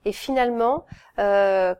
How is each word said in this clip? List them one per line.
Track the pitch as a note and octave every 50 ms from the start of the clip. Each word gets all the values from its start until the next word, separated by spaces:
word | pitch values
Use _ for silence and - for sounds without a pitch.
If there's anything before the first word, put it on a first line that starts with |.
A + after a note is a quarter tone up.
| -
Et | G3+
finalement, | G3+ - - - C4+ C4 B3 A#3+ A#3+ A#3 A#3 A#3 C4+ D4+ - - - - - _ _ -
euh, | G3+ G3+ G3+ G3+ G3 G3 F#3+ F#3+ F#3 F3+ F#3 -